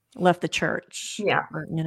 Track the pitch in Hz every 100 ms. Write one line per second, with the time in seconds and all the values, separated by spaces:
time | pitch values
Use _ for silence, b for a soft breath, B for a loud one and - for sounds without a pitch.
0 | _ - 180 175 165 - 165 165 - -
1 | - - 202 - - 160 156 160